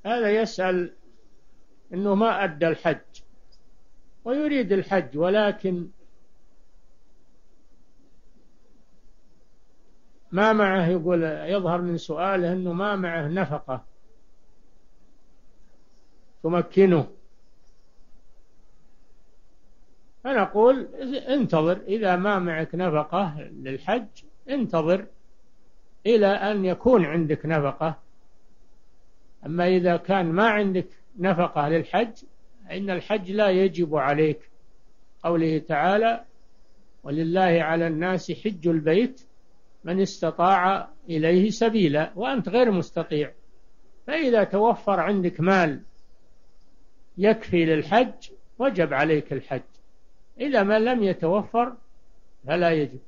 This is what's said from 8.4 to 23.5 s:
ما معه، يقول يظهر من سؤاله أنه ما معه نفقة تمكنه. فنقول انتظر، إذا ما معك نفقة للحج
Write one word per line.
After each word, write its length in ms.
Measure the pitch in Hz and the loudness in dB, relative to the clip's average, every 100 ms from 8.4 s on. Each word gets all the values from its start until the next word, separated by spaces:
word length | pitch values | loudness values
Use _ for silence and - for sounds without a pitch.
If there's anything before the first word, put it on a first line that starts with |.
| - - - - - - - - - - - - - - - - - - - | -18 -18 -18 -18 -18 -16 -16 -16 -16 -18 -18 -18 -16 -18 -18 -18 -18 -18 -6
ما 200 | 175 220 | 2 4
معه، 360 | 214 196 190 170 | 6 4 4 2
يقول 340 | 180 165 175 | 2 2 2
يظهر 560 | 160 151 156 202 175 175 | 0 -2 -2 0 0 0
من 160 | 175 165 | -2 -4
سؤاله 560 | - 156 185 190 170 | -4 -2 0 0 0
أنه 200 | 185 180 | 0 -2
ما 240 | 170 208 202 | -2 -2 -2
معه 320 | 175 165 147 | -2 -4 -2
نفقة 560 | 185 156 147 - 123 - - - - - - - - - - - - - - - - - - - - - - - - - - | -2 -2 -4 -6 -8 -8 -18 -20 -18 -18 -18 -18 -18 -18 -18 -18 -18 -18 -18 -18 -16 -18 -16 -16 -16 -18 -18 -18 -18 -18 -6
تمكنه. 640 | 160 175 165 - 196 170 113 - - - - - - - - - - - - - - - - - - - - - - - - - - - - - - - | 0 0 2 6 6 6 2 -8 -18 -18 -18 -18 -18 -18 -18 -18 -16 -16 -16 -16 -16 -16 -16 -16 -16 -16 -16 -16 -16 -16 -16 -16 -16 -16 -16 -16 -16 -10
فنقول 640 | 247 254 190 208 233 269 196 - 262 269 - | 0 2 2 6 6 6 0 -8 -6 -6 0
انتظر، 520 | 277 208 165 160 185 - | 0 4 4 4 0 -2
إذا 280 | 220 202 180 | 0 2 2
ما 220 | 202 196 | 2 0
معك 360 | 175 160 160 | 0 -2 -4
نفقة 680 | 165 180 151 151 175 190 151 | -2 0 0 0 0 -2 -4
للحج 680 | 135 | -12